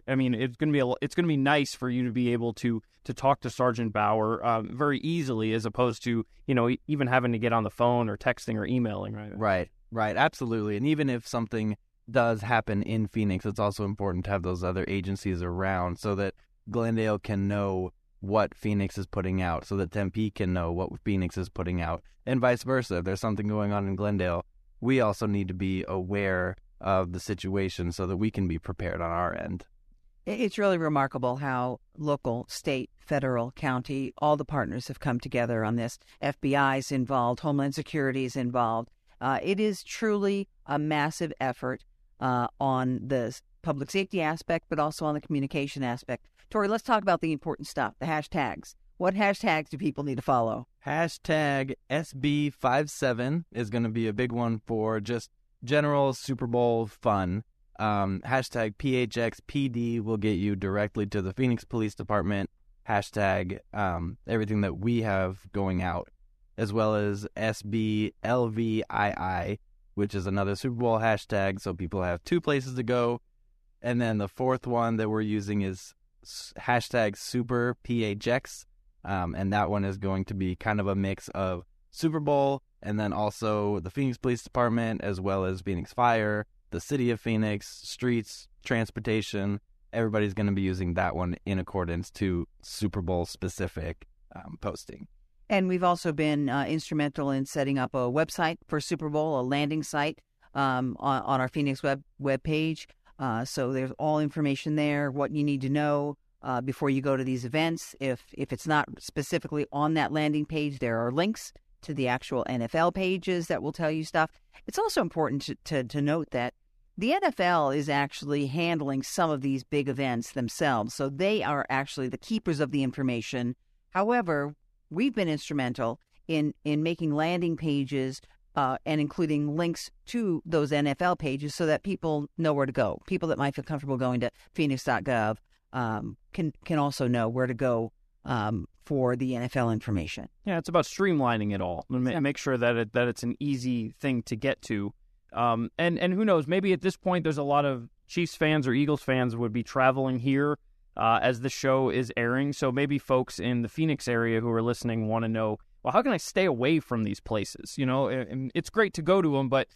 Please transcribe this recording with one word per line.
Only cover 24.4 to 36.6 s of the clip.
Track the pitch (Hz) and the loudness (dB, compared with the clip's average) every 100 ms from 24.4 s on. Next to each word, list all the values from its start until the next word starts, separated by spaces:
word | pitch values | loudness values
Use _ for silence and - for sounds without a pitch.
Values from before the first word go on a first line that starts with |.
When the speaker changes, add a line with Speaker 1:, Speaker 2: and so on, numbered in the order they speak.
| - - - - | -4 -14 -20 -4
Speaker 2:
we | 117 131 | 2 4
also | 107 98 107 | 2 0 0
need | 101 92 | 0 -2
to | |
be | 92 95 95 - | -2 -2 -2 -2
aware | 95 92 101 98 92 92 95 - - | -4 -2 -2 0 0 -2 -6 -14 -6
of | 95 95 90 | 0 2 2
the | 90 | -4
situation | - 98 95 98 95 - 87 | -4 -4 -2 -2 -2 -2 -4
so | 85 92 | -2 -2
that | 92 | 0
we | 110 | 0
can | 101 92 | 0 -2
be | 80 | -2
prepared | - 92 87 85 | -6 -6 -4 -4
on | 85 | -2
our | 85 87 82 | -2 -2 -2
end. | 82 90 - _ _ - _ _ - | -6 -8 -12 _ _ -20 _ _ -6
Speaker 3:
I-, | |
it's | 208 220 - | -2 -2 2
really | 202 175 | 2 2
remarkable | 160 147 135 131 123 127 | 2 2 0 0 -2 -2
how | 143 127 123 123 _ - | -2 -2 -2 -4 _ -6
local, | 151 143 131 117 - | -2 -2 -2 -4 -6
state, | - - 135 - _ | -6 -4 -2 -4 _
federal, | - 143 135 123 117 | -2 0 2 0 -2
county, | - 147 127 123 135 131 - | -4 -2 -2 -2 -4 -6 0
all | 151 147 | 2 2
the | 143 | 0
partners | 147 110 107 - | -2 -2 -4 -8
have | 139 | -4
come | 139 123 | -2 -2
together | - 127 120 117 | -2 -2 0 0
on | 110 117 | 0 0
this. | 117 - - - | -2 -6 -18 -4
F | 139 - | -4 -2
B | 139 | 2
I | 139 | 4